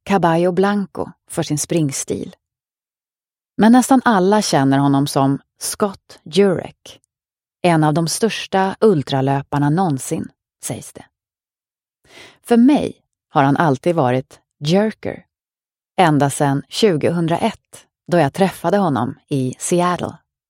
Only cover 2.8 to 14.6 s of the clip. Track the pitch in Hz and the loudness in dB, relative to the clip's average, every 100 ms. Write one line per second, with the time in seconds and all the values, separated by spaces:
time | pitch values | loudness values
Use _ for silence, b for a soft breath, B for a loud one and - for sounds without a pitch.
2.8 | _ _ _ _ _ _ _ - 214 247 | _ _ _ _ _ _ _ 2 4 4
3.8 | - 262 247 202 185 214 - 151 135 135 | 4 2 2 2 2 2 0 0 2 2
4.8 | 143 139 143 147 135 139 _ - - - | 2 2 0 0 0 -2 _ -14 -10 -4
5.8 | 208 190 _ - - 165 202 165 - - | -6 -6 _ -20 -4 2 2 0 -6 -16
6.8 | - - _ _ _ _ _ _ 175 160 | -20 -20 _ _ _ _ _ _ 0 2
7.8 | 156 151 165 - 220 - - 190 190 - | 2 0 -2 -2 -4 -4 -4 -2 -2 2
8.8 | 220 165 - 135 135 139 - 143 143 165 | 2 2 0 -2 0 -2 -2 -2 0 0
9.8 | 185 135 - 160 - _ _ _ - 139 | -2 -4 -6 -8 -10 _ _ _ -12 -12
10.8 | - - - _ _ _ _ _ _ _ | -14 -20 -20 _ _ _ _ _ _ _
11.8 | _ _ _ B B B - 233 254 262 | _ _ _ B B B 0 4 4 4
12.8 | - - _ _ _ 156 139 139 165 131 | -2 -8 _ _ _ 0 2 2 0 0
13.8 | 175 165 127 127 - - _ - | 0 0 0 0 -6 -16 _ -8